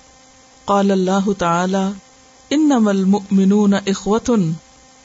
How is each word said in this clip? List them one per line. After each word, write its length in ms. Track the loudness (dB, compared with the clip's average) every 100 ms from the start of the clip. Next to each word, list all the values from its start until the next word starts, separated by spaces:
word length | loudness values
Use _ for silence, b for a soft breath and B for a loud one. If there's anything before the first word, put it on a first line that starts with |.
| -20 -20 -20 -20 -20 -18 -4
قال 240 | 0 0
اللہ 380 | 0 0 0 -2 -2
تعالی، 460 | -2 -2 -2 -2 -4 -8 -16 -20 -20 -20 -6
انما 380 | 0 2 2 2
المؤمنون 840 | 2 2 0 0 0 2 2 2 0
اخوة 600 | -2 -6 -2 -2 0 0 0 -4 -12 -20 -20 -20